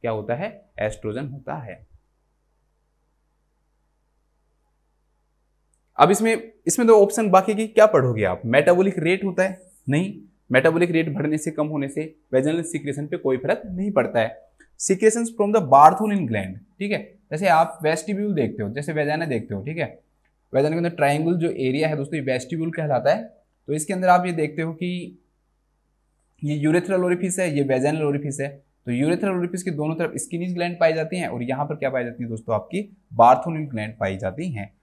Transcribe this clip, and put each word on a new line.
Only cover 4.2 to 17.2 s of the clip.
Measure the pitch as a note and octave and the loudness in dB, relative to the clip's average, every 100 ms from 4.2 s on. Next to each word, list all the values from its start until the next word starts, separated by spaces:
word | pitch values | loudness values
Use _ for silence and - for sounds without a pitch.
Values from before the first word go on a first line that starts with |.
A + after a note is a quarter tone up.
| _ _ _ _ _ _ _ _ _ _ _ _ _ _ _ _ _ - | _ _ _ _ _ _ _ _ _ _ _ _ _ _ _ _ _ 2
अब | D3+ | 4
इसमें, | G3+ A3 A3+ - _ - | 4 2 -2 -4 _ -6
इसमें | - A#3 | 0 6
दो | A3 | 8
option | G3 A3 A3 | 6 2 4
बाकी | F#3+ F#3+ | 4 4
की | G#3 A3 | -2 0
क्या | A3 G#3+ | 6 6
पढ़ोगे | E3 B2 A2 | 6 2 0
आप? | G2 F2+ A2+ | 0 -2 2
metabolic | B2+ D3+ F3 F#3+ F#3 | 4 6 4 4 0
rate | D#3+ F#3+ | 0 0
होता | G3+ F3+ | -2 -2
है? | F#3+ F#3 - _ - | -2 -2 -18 _ -2
नहीं, | C#3+ F#3+ G3+ - _ _ | 0 0 -6 -18 _ _
Metabolic | B2 D#3 D#3+ F3 | 4 4 2 2
rate | E3 D#3+ | 2 0
बढ़ने | C#3+ D3+ D3+ | -2 -2 -2
से, | D#3+ | -4
कम | D#3 D3+ | -4 -4
होने | D3+ C#3 | -2 -6
से | C#3 D#3 - _ | -6 -10 -12 _
vaginal | C3 C#3 E3 | 0 2 -2
secretion | E3 D#3 C#3+ C#3 D3 | -4 -6 -6 -6 -6
पे | F3 | -4
कोई | C3+ C3 | -2 -2
फर्क | C3+ A#3 G#3 | 0 -4 -4
नहीं | F3+ G3+ | -6 -2
पड़ता | G3 G#2+ A#2+ | 0 0 0
है। | A2 - _ _ _ _ | -2 -4 _ _ _ _
Secretions | - F#3+ A3 A3+ A#3 | -2 2 2 2 -6
from | - G3+ | -2 0
the | A3 D#3 | 2 6
Bartholin | C3+ D3+ F3 G#3+ G3+ | 10 10 8 0 0
gland, | C#3+ A2 F#2+ F#2+ - _ | 0 -2 -4 -10 -16 _
ठीक | G3+ | -4
है, | F#3 - - | -4 -6 -20